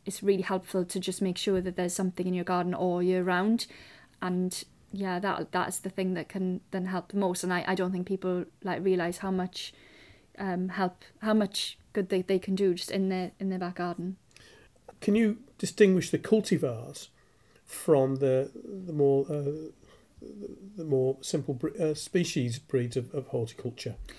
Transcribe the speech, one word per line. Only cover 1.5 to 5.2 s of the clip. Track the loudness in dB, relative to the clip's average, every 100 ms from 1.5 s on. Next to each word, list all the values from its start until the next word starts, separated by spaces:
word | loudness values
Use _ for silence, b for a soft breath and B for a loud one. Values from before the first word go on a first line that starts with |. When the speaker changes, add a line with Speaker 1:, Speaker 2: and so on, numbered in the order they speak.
| 0
Speaker 1:
that | 0 -2
there's | -2
something | 0 -2 -2 -2
in |
your | -2
garden | 0 0 0
all | 0 0 2
year | 2 2
round. | 2 2 2 2 0 B B B B B
And | -2 0 0 -4 -10 _ _
yeah, | -6 -4
that, | -2